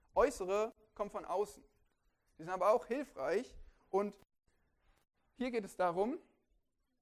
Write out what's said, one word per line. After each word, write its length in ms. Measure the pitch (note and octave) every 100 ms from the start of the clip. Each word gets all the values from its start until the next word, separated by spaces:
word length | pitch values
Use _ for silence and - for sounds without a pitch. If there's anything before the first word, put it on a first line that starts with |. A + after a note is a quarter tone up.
| _
Äußere 600 | - C4+ - F#3 G3+ A3+ - _
kommen 160 | - G3+
von 140 | G3+
außen. 400 | - - G#4 - - _ _ _ _ _ _ -
Die 60 |
sind 100 | E3
aber 200 | F#3 F#3+
auch 120 | A#3
hilfreich. 720 | - C4 C#4 - C3+ F#3+ C4 - - - _
Und 260 | F#3+ G3+ - _ _ _ _ _ _ _ _ _ _ _ -
hier 120 | B3
geht 140 | A#3
es 100 | F#3+
darum, 440 | - F3+ E3+ A3 E4+ - _ _ _ _ _ _ _